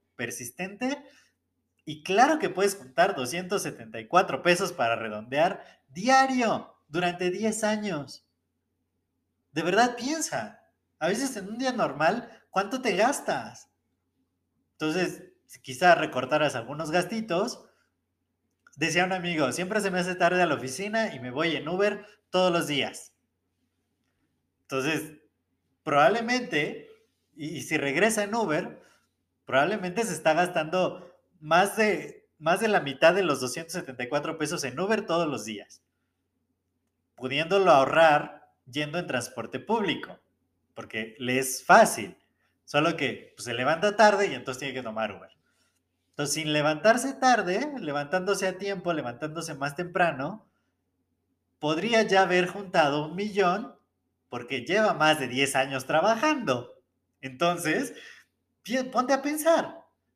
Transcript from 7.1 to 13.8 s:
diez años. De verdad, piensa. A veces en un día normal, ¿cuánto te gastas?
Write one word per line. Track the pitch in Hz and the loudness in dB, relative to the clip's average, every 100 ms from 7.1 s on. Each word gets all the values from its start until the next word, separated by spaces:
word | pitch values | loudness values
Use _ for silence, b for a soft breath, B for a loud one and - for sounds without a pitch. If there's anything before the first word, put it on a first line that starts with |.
| 175 180 | -2 -2
diez | 196 220 214 | 0 -2 0
años. | 214 214 208 151 131 - _ _ _ _ _ _ _ _ _ _ _ _ _ | -2 0 -2 -6 -8 -16 _ _ _ _ _ _ _ _ _ _ _ _ _
De | 147 | -4
verdad, | 165 196 247 247 | 2 4 4 2
piensa. | 247 320 - 131 107 - _ _ _ _ | -4 -4 -4 -6 -8 -14 _ _ _ _
A | 165 | -2
veces | 220 269 208 | 0 -2 -6
en | 190 | -10
un | 226 | -4
día | 262 | -4
normal, | 226 151 139 160 233 - B B | 0 -2 2 0 0 -6 B B
¿cuánto | 185 202 262 | -4 -2 -4
te | 247 180 | -2 2
gastas? | 240 269 - 147 113 - - _ | 2 0 -4 -6 -8 -16 -20 _